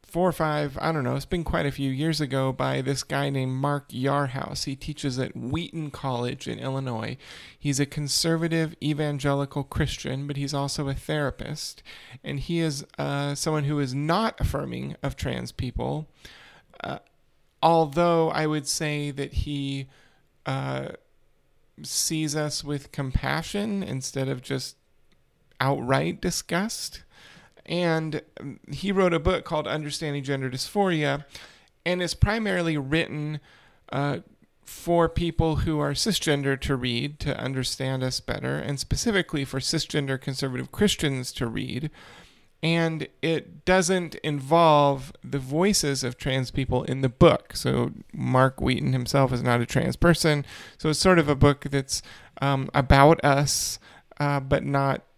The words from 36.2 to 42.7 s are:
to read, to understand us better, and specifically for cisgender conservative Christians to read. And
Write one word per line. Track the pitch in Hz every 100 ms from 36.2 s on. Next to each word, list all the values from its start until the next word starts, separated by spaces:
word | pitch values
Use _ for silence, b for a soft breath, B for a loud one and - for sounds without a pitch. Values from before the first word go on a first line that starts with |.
| - 143 139 135
to | - 135
read, | 123 120 143 147
to | 147 139
understand | 131 131 127 - 131 131
us | 131 127
better, | - 120 127 143
and | 135 139
specifically | - - 240 202 170 151 135
for | 135
cisgender | - 160 - 156 139 131
conservative | - 135 135 127 127
Christians | - 208 - 156 131 127
to | - 117
read. | 113 127 123 151 B B B B B B _
And | 160